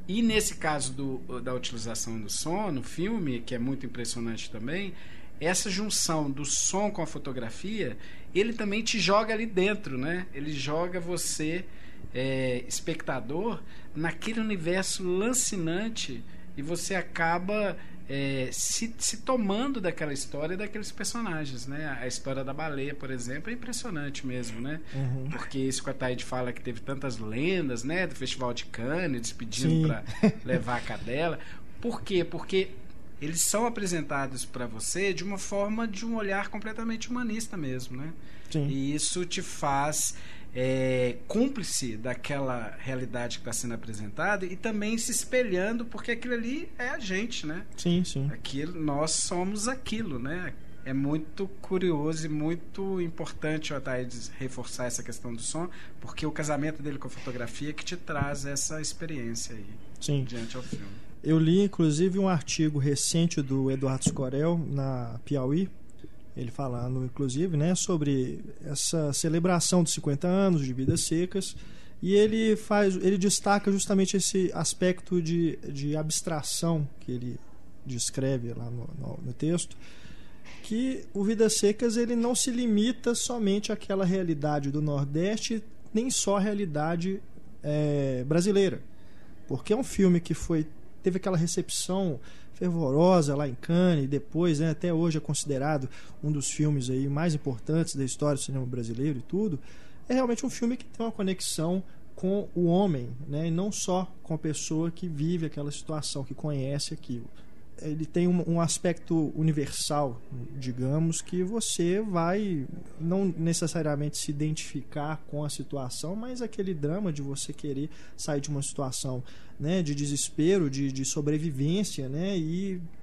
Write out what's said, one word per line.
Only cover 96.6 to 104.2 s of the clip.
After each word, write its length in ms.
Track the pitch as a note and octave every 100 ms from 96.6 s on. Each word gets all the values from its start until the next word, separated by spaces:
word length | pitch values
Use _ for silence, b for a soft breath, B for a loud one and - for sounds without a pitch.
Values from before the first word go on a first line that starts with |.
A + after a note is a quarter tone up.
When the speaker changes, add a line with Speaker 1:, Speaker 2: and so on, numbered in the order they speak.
| D3+ C#3+ B2
Speaker 2:
aí 200 | C3 C#3
mais 260 | C#3+ E3+
importantes 600 | D3+ C#3 A#2 - D#3+ E3 C#3
da 80 |
história 320 | C3 - D3 C#3
do 60 |
cinema 220 | - C3+
brasileiro 540 | B2 B2 A2+ A#2 D3+ C3+
e 40 |
tudo. 360 | C3 F#3 G#3+ C#3+ B B B B -
É 60 |
realmente 320 | B3+ B3+ A#3 C4+
um 40 |
filme 260 | - A#3 B3+
que 80 |
tem 200 | - -
uma 80 | A3+
conexão 680 | A3 F#3+ F#3 - - D#3+ F#3+ - B B
com 340 | - F#3 G3+ -
o 120 | F3 E3+
homem, 420 | F3+ G3+ C#3 A#2+ B2 C#3
né, 220 | C#3+ E3
e 20 |
não 220 | E3 G#3
só 380 | - - F#3 F3+ -